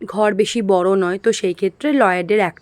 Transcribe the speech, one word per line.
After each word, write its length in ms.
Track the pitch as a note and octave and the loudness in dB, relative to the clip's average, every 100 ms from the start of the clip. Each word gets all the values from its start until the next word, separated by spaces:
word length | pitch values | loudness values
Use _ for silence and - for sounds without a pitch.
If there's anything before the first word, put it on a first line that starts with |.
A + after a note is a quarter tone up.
ঘর 300 | G#3+ G#3+ G#3 | -10 0 0
বেশি 280 | G3 G3+ A#3+ | 2 0 0
বড় 340 | G3 F#3 F3+ G3 | 0 2 2 2
নয়, 220 | F3 F#3+ | 0 -2
তো 140 | A3+ | -2
সেই 220 | G#3+ F#3 | -2 -4
ক্ষেত্রে 380 | E3+ F#3+ - D4 | -2 -6 -2 -2
লয়েডের 480 | C#4 G3+ F3+ F3 G#3+ | 2 2 0 0 0
এক 200 | F3+ - | 0 -4